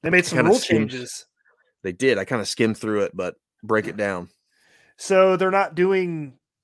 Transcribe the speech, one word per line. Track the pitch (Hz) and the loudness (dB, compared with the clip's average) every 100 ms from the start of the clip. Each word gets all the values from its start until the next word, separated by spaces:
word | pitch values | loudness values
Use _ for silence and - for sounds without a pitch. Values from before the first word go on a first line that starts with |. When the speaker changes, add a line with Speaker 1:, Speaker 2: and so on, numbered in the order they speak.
Speaker 1:
They | 165 | 2
made | 180 170 | 2 2
some | 139 | 2
Speaker 2:
kinda | 127 | 4
Speaker 1:
rule | 214 | 4
Speaker 2:
skimmed | - 220 165 | 2 0 0
Speaker 1:
changes. | 127 123 - - _ _ _ _ _ | -6 -12 -14 -18 _ _ _ _ _
Speaker 2:
They | 95 | -10
did. | 90 131 104 | 0 2 2
I | 98 | 0
kinda | 123 98 | -4 -4
skimmed | - 113 107 | 0 0 0
through | 110 104 | -4 -2
it, | 95 92 | -2 -4
but | 90 - _ _ | -8 -8 _ _
break | 107 110 107 | -2 -2 -2
it | 101 | -6
down. | 101 92 90 _ _ _ _ _ _ _ | -4 -4 -10 _ _ _ _ _ _ _
Speaker 1:
So | - 190 190 185 | 0 4 4 4
they're | 190 | 2
not | 196 180 156 | 2 0 0
doing | 185 190 180 160 143 _ _ _ | 0 2 -2 -6 -10 _ _ _